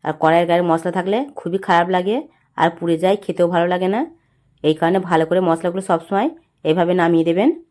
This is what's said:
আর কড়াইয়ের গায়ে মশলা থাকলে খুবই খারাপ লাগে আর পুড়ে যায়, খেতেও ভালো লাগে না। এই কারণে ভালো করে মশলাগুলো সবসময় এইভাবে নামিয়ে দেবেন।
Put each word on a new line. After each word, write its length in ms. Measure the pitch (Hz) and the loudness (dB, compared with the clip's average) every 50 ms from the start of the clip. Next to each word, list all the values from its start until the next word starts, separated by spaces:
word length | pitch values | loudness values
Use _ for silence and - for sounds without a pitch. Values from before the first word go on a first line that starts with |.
| - | -6
আর 80 | 156 151 - | -6 -4 0
কড়াইয়ের 260 | 160 160 165 170 175 170 | 2 2 4 2 2 2
গায়ে 160 | 170 175 180 170 | 0 0 2 0
মশলা 240 | 165 165 165 180 | 0 0 -2 -4
থাকলে 260 | 175 185 175 190 208 240 294 285 - | -4 -4 -4 -2 -2 -4 -4 -6 -12
খুবই 220 | - - 175 175 190 190 | -10 -8 -6 -6 -6 0
খারাপ 200 | - - 226 226 185 | 2 2 2 2 2
লাগে 280 | 185 180 180 196 220 277 311 - _ _ _ _ _ - | -2 -2 -2 -2 -4 -4 -6 -10 _ _ _ _ _ 0
আর 100 | 151 170 170 | 0 0 0
পুড়ে 220 | - 175 170 165 156 | -4 -2 -2 -2 0
যায়, 140 | 175 185 202 202 | 2 0 0 0
খেতেও 240 | - - 170 - 175 170 | -2 -8 0 0 0 2
ভালো 180 | 180 170 170 | 2 0 0
লাগে 220 | 175 180 180 185 185 | 0 0 -2 -2 -2
না। 120 | 202 233 320 330 - _ _ _ _ _ _ _ _ _ - | -2 -2 -4 -6 -10 _ _ _ _ _ _ _ _ _ 0
এই 100 | 151 156 | 0 0
কারণে 240 | 156 170 165 185 190 185 175 | 2 0 0 0 0 0 0
ভালো 160 | 180 160 160 | 0 0 2
করে 140 | 160 175 185 | 2 0 0
মশলাগুলো 420 | 180 170 165 165 170 180 175 190 | 2 2 0 0 -2 -4 -4 -4
সবসময় 460 | 190 - 180 165 - - 202 196 233 320 320 - _ _ _ _ - | -2 -2 -2 -2 -2 -4 -2 -2 -2 -2 -4 -8 _ _ _ _ -2
এইভাবে 280 | 156 156 185 170 175 180 | 0 0 2 2 2 2
নামিয়ে 320 | 180 170 170 170 165 160 170 | 2 2 2 2 2 2 2
দেবেন। 200 | 165 185 220 311 349 - - _ | 0 2 2 0 0 -2 -12 _